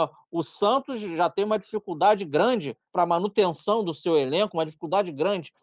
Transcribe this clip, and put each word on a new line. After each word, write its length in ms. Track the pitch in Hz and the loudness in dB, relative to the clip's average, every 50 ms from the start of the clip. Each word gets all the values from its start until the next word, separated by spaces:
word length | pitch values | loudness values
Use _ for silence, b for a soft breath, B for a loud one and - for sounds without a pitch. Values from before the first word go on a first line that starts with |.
| 160 151 b b b b | 0 -2 b b b b
O 120 | - 170 156 | -6 -6 -4
Santos 560 | - - - 208 208 247 277 262 - 262 220 | -6 -4 0 2 2 2 2 0 -4 -8 -8
já 280 | 208 190 165 160 175 165 | -8 -6 -2 0 0 0
tem 160 | - 196 202 | 0 0 -2
uma 140 | 214 214 214 | 0 -2 -2
dificuldade 680 | - - - 208 - - 170 147 175 202 214 190 196 | -4 -4 -8 -8 -8 -6 -4 2 4 4 4 2 0
grande 540 | 151 139 151 190 240 262 214 151 135 113 _ _ _ - | 0 0 2 2 2 2 0 -2 -4 -8 _ _ _ -2
pra 120 | 180 175 | 0 0
manutenção 760 | 165 170 170 185 208 - - 196 175 160 - - - 208 226 214 | 2 2 0 0 0 2 2 2 2 0 -2 -2 -2 0 0 0
do 100 | 170 156 | -2 -4
seu 240 | - - 180 165 | -4 0 2 2
elenco, 400 | 151 135 131 143 175 214 208 - | 2 2 2 0 0 0 0 0
uma 80 | 165 160 | -2 -4
dificuldade 460 | 156 156 _ - 156 165 196 208 180 | -4 -6 _ -8 -2 0 0 0 0
grande 420 | 147 - 156 185 - 185 151 - _ _ | -2 -2 0 0 0 -2 -6 -10 _ _